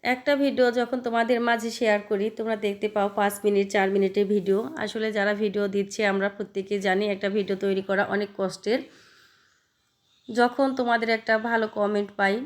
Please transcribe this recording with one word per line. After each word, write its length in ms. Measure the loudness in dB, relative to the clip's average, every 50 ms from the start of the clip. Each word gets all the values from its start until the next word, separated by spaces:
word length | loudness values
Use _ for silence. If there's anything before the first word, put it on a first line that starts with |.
| -2
একটা 300 | -2 -4 -2 2 0 2
ভিডিও 320 | 4 4 0 4 4 2 4
যখন 260 | 4 0 -2 -2 -2 -4
তোমাদের 380 | -4 -2 0 0 2 2 2 2
মাঝে 280 | 2 2 0 0 0 -6
শেয়ার 280 | -4 0 2 2 2 2 0 -2
করি 180 | -2 0 0 -2
তোমরা 240 | -4 -4 -4 -4 -4 -2 -2
দেখতে 220 | -4 -4 -2 -4 -2
পাও 180 | 0 0 0 0 0
পাঁচ 180 | 0 0 0 0 0 0
মিনিট, 240 | 2 4 4 2 2
চার 160 | 2 2 2 4
মিনিটের 340 | 2 2 2 2 2 0 0 2
ভিডিও। 320 | 2 0 2 2 0 0 0 -4 -6 -8
আসলে 300 | -8 -6 -6 -4 -4 -2
যারা 220 | -2 0 0 0 0
ভিডিও 300 | 0 -2 -2 0 0 -2 0
দিচ্ছে 340 | 0 -2 -2 -2 -2 -2 0 0
আমরা 200 | 2 2 0 -2
প্রত্যেকে 460 | -2 -6 -12 -8 _ -8 -6 -4 -4 -2
জানি 240 | 0 2 2 2 2 0
একটা 200 | -2 -2 -2 -2
ভিডিও 260 | 0 0 -2 -2 -2 -2
তৈরি 260 | 0 0 0 0 0
করা 200 | 0 0 0 0 0
অনেক 220 | 0 -2 -2 -4 -4
কষ্টের। 440 | -4 -4 -4 -4 -6 -4 -2 -2 -2 -2 -6 -16 -20 -20 _ _ _ _ _ _ _ _ _ _ _ _ _ _ _ _ _ _ _ _ _ _ _ _ -6
যখন 380 | 2 2 2 2 4 2 0 0 2
তোমাদের 340 | -2 0 0 0 0 2 0
একটা 240 | -2 -2 0 0 0 0
ভালো 260 | 0 0 0 0 0 -2 -2
কমেন্ট 340 | -2 -2 0 0 -2 -2 -4 -2
পাই 200 | 0 0 0 0 0 -4